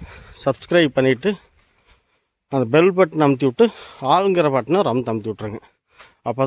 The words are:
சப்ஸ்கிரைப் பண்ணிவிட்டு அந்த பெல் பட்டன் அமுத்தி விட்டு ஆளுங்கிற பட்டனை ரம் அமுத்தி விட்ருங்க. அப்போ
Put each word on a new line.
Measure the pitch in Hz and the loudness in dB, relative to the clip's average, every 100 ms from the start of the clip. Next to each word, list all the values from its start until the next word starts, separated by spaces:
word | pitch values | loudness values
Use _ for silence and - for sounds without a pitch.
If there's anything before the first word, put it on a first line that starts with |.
| - - - - | -16 -20 -20 -8
சப்ஸ்கிரைப் | - 131 - 170 156 135 | -6 -6 0 0 2 2
பண்ணிவிட்டு | 131 120 185 196 _ _ _ _ _ _ _ _ _ _ _ | 0 0 -4 -6 _ _ _ _ _ _ _ _ _ _ _
அந்த | 135 113 | -4 0
பெல் | 143 180 185 | 2 2 2
பட்டன் | 175 165 147 | 0 2 0
அமுத்தி | 131 135 | 2 0
விட்டு | 120 226 - - - 135 | 2 0 0 -18 -8 0
ஆளுங்கிற | 165 196 175 151 | 2 2 2 2
பட்டனை | 135 117 185 165 | 0 0 0 0
ரம் | 120 123 | -2 -4
அமுத்தி | 113 110 | -6 -6
விட்ருங்க. | 101 107 - - _ _ - - _ 120 | -10 -10 -12 -16 _ _ -20 -20 _ -8
அப்போ | 120 | -2